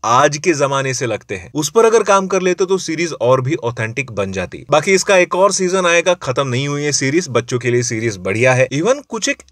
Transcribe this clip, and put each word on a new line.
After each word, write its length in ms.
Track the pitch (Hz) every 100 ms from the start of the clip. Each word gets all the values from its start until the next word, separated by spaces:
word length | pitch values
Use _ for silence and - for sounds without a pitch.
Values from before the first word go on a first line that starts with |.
आज 320 | 107 120 151 147
के 140 | 180
जमाने 420 | 147 139 135 135
से 120 | 123 123
लगते 300 | 101 - 95
हैं, 140 | 90
उस 160 | 143 151
पर 140 | 226
अगर 180 | 226 220
काम 240 | 202 196 190
कर 160 | 190
लेते 220 | 185 175
तो 140 | 185 190
सीरीज 340 | 175 156 170
और 280 | - 120 131
भी 140 | 127
ऑथेंटिक 580 | 165 117 117 110 117 123
बन 200 | 104 98
जाती। 340 | 95 87 78 69
बाकी 220 | 147 175
इसका 240 | 190 - 190
एक 180 | 175
और 180 | 175 196
सीजन 340 | 185 185 190 180
आएगा, 280 | 170 170
खत्म 340 | 180 - 123 139
नहीं 200 | 120 143
हुई 140 | 143
है 100 | 147
सीरीज, 340 | 139 135 160 175
बच्चों 280 | 120 117 127
के 120 | 120
लिए 120 | 120
सीरीज 340 | 117 110 113 98
बढ़िया 380 | 92 107 127
है। 140 | 127 131
Even 260 | 135 190 285 -
कुछ 200 | 226 277
एक 140 | 269 -